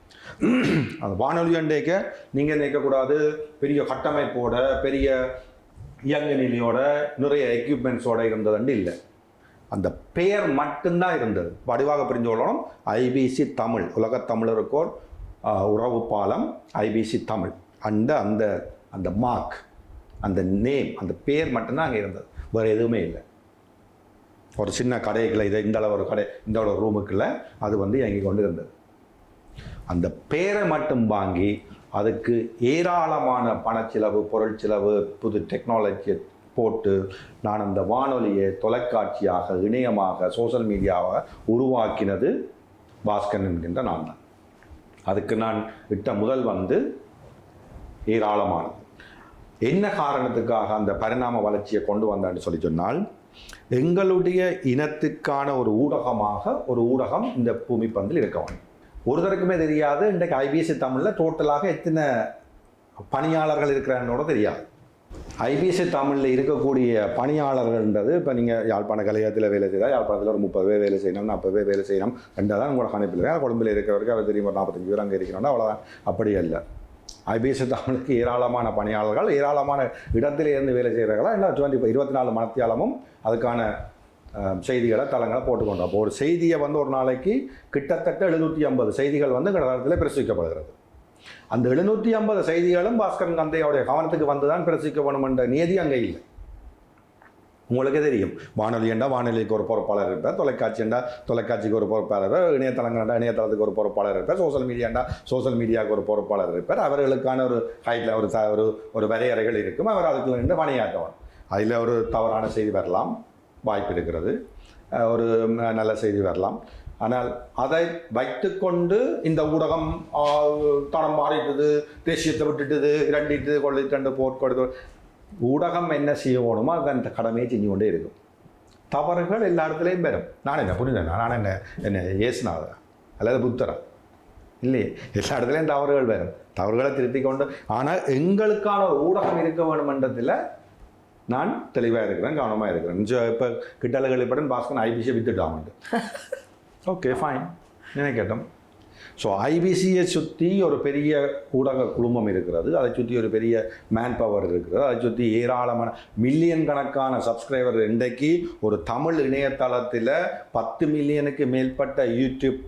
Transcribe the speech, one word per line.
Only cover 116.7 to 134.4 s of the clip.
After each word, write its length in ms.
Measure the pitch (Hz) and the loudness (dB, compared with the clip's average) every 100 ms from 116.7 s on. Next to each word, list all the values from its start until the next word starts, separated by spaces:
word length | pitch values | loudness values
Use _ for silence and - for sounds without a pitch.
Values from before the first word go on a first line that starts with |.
| - - - | -18 -16 -6
ஆனால் 480 | 110 127 120 - - | -2 -2 -2 -6 -10
அதை 320 | - 131 160 170 170 - | -4 0 0 0 -4 -4
வைத்துக்கொண்டு 1080 | 110 139 - 190 - 185 175 175 208 269 339 | -4 -2 -2 -4 -2 0 0 2 2 0 0
இந்த 200 | 160 160 | 0 0
ஊடகம், 580 | 151 160 156 160 156 160 - | 2 2 2 0 -2 -6 -4
ஆ, 300 | 151 147 147 151 147 147 143 139 | 0 2 4 2 2 2 2 0
தடம் 280 | 160 156 151 | -2 0 2
மாறிட்டுது, 640 | 147 156 139 139 151 147 - - | 0 0 -2 2 2 2 0 -8
தேசியத்தை 420 | 160 160 160 156 147 | -4 -2 0 0 0
விட்டுட்டுது, 640 | 143 143 151 143 151 147 | 0 0 2 2 2 2
இரண்டிட்டு 500 | 147 147 143 131 147 | 2 2 -2 2 2
கொள்ளிட்டு 500 | 139 139 135 139 135 | 2 0 0 0 0
போர் 260 | 131 131 131 | 0 -2 0
கொடுத்து, 400 | 131 127 127 - - - - - - 107 | 0 2 0 -4 -18 -20 -20 -20 -16 -2
ஊடகம் 480 | 120 147 170 175 170 | 0 2 2 0 0
என்ன 240 | 147 143 143 | 0 0 0
செய்யணுமோ 400 | 135 127 117 107 | 2 2 2 2
அது 260 | 131 170 147 | 2 0 0
அந்த 200 | 131 113 | -2 -2
கடமையை 400 | - 113 117 123 | -2 -2 0 0
செஞ்சு 180 | 117 104 | 0 0
கொண்டே 180 | 98 107 | 2 2
இருக்கும். 260 | 82 80 - _ _ - - - - - | 0 -4 -14 _ _ -20 -20 -20 -20 -4
தவறுகள் 520 | 143 160 175 170 220 | -2 0 0 0 0
எல்லா 280 | 196 170 156 | 2 2 0
இடத்துலையும் 320 | 160 175 180 | 0 0 0
வரும். 220 | 160 95 - - | 0 -2 -6 -8
நான் 140 | 139 151 | -4 -2
என்ன 140 | 98 | 0
புனிதனா? 320 | 90 131 107 | 0 0 0
நான் 260 | 80 95 117 | -2 -2 0
என்ன, 300 | 120 98 95 - - | 0 -2 -4 -8 -6
என்ன 180 | 104 95 | -2 -2
இயேசுநாதரா 760 | 90 95 117 120 110 82 80 - - - - - | -2 0 0 0 -4 -4 -8 -14 -20 -20 -20 -4
அல்லது 280 | 107 127 120 | 0 2 0
புத்தரா? 280 | 107 117 - - - - - - - | 0 -4 -4 -12 -20 -20 -20 -20 -20